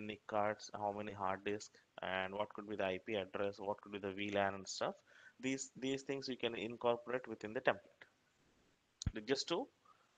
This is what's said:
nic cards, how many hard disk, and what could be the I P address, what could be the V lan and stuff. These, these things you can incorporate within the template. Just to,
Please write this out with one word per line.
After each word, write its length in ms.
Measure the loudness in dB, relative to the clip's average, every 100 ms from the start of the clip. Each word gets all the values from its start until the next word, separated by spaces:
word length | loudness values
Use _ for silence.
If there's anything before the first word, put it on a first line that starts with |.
| -4
nic 200 | -6 0
cards, 420 | 2 4 2 -4
how 180 | -2 0 0
many 160 | -4
hard 320 | -2 0 0 0
disk, 260 | -2 -4 -18 _ -6
and 320 | 0 2 0
what 160 | 0 -4
could 140 | -4 -6
be 40 | 0
the 100 | 2
I 140 | 2 0
P 100 | 0
address, 320 | 0 0 0 0
what 240 | -2 -4
could 120 | -4 -4
be 20 | -4
the 40 |
V 200 | -2 2 4
lan 140 | 4 2
and 80 | -6
stuff. 280 | 0 0 -2 -12 -20 -20 -4
These, 300 | -2 -2 -4 -4
these 220 | -2 -2
things 240 | -2 -4 -4
you 80 | -2 -2
can 100 | 0
incorporate 680 | -4 2 4 4 2 -2 -2
within 200 | -6 -4
the 80 | 0
template. 400 | 4 2 0 -20 -20 _ _ _ _ _ _ _ _ -6 -4 -2 2
Just 220 | 2 2
to, 180 | 0 -2 _ _ -20 _